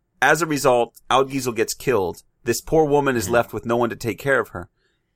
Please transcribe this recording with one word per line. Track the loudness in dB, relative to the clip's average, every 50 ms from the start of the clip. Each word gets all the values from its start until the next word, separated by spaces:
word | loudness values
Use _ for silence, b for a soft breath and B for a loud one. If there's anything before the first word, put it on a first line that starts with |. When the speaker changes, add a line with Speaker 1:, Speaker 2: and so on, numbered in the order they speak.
| _ _ _ 0
Speaker 1:
As | 2 4 4 2 0
a |
result, | -2 -2 0 2 4 4 4 2 0 _ _ _ 0
Algisel | 2 2 2 0 -2 -6 -4 -4 -2
gets | -2 -2 -2 -4
killed. | -6 -4 -2 0 0 0 -2 -6 -8 -14 _ _ _ -4
This | -4 -4 -4
poor | -2 0 2 2 2
woman | 4 2 2 2 2 0
is | -2 0
Speaker 2:
Mm-hmm. | 0 0
Speaker 1:
left | 0 0 -2 -4
with | -8 -6
no | -2 -2
one | -2 -2 -2
to | -4
take | -6 -6 -6 -6 -4
care | -2 -2 0 0
of | -2 -4
her. | -8 -14 -14 -14 _ _ _ _ _ _ _ _ _